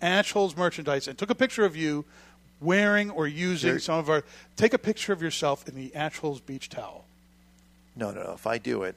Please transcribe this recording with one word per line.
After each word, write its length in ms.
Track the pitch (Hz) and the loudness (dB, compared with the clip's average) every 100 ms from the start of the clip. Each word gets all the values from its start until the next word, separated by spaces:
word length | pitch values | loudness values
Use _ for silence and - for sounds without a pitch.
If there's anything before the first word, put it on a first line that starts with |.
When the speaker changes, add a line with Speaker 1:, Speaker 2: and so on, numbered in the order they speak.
Speaker 1:
Ashholes 560 | 170 190 202 208 196 165 | 2 2 2 2 2 2
merchandise 500 | 175 - 147 139 139 | 0 0 -2 -2 -2
and 100 | 127 | -6
took 120 | 202 | -2
a 60 | 240 | 2
picture 280 | 254 - | 0 2
of 120 | 202 156 | 0 2
you 260 | 156 147 - - - - _ _ | -2 -2 -6 -18 -20 -20 _ _
wearing 500 | 151 190 208 208 208 | 2 4 6 4 2
or 160 | 175 151 | -2 -2
using 420 | 147 180 170 175 | 0 -2 2 2
Speaker 2:
You're 80 | 131 | 2
Speaker 1:
some 200 | - 165 | 0 0
of 100 | 151 | 2
our, 140 | 156 - - - - | 0 0 -14 -16 2
take 160 | 214 | 4
a 60 | 262 | 4
picture 340 | - 214 - | 0 -2 -2
of 80 | 190 | -2
yourself 460 | 165 - 151 139 - | -2 0 0 0 -6
in 60 | 135 | -12
the 140 | 131 | -10
Ashholes 540 | 147 156 - 156 135 107 | -6 -6 -4 -6 -6 -10
beach 240 | 135 - | -12 -10
towel. 360 | - 101 - - _ _ _ _ _ _ _ _ 127 | -10 -12 -14 -20 _ _ _ _ _ _ _ _ -6
Speaker 2:
No, 140 | 107 | -6
no, 120 | 98 | -4
no. 80 | 92 | -8
If 140 | 90 110 | -4 -2
I 100 | 117 | -2
do 260 | 123 113 | -2 -2
it, 120 | 92 | -2